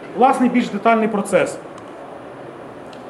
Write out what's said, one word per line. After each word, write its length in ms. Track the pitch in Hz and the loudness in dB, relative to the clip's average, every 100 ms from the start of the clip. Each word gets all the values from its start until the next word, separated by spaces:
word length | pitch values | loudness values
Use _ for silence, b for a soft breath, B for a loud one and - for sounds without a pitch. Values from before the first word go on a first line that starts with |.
| - 175 | -6 4
власний 320 | 262 - 247 | 4 6 4
більш 200 | 247 190 | 4 0
детальний 380 | 202 233 226 214 | 2 4 4 4
процес. 500 | 208 196 170 135 - - - - - - - - - - - - - - - - | 0 2 4 2 -2 -12 -14 -16 -16 -14 -14 -14 -14 -14 -14 -14 -16 -16 -14 -14